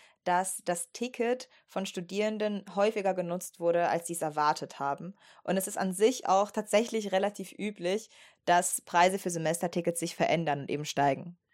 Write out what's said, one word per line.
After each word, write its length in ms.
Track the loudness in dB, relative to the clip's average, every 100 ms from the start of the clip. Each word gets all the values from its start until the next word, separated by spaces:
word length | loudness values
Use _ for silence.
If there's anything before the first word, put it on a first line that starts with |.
| -20 _
dass 360 | 0 2 0 -4 -4
das 260 | -4 -4
Ticket 560 | -6 -6 -2 -2 -2 -6 _ _
von 200 | -8 -6
Studierenden 800 | -8 -6 -2 -2 -2 -4 -4 -4
häufiger 400 | 2 2 2 0
genutzt 460 | 0 -2 -4 -6 -2
wurde, 280 | 2 4 2
als 200 | 0 -2
sie 40 |
es 80 | -4
erwartet 580 | -4 2 2 2 -4 -6
haben. 360 | -4 -4 -8 -16 _ -10
Und 140 | -2 -2
es 100 | -2
ist 120 | -4
an 160 | -2
sich 340 | 4 2 2 2
auch 220 | 2 2
tatsächlich 600 | -2 2 2 2 -2 0
relativ 380 | 0 0 -4 -12 -8
üblich, 520 | -8 -4 -2 -2 -6 -20 -20 _
dass 380 | 2 2 2 -4
Preise 360 | 0 6 6 4
für 120 | -4
Semestertickets 720 | -2 -2 0 -2 -2 -2 -2
sich 140 | -4
verändern 460 | 0 2 2 0 -2
und 100 | -4
eben 140 | -6
steigen. 540 | -4 2 2 2 -6 -16 _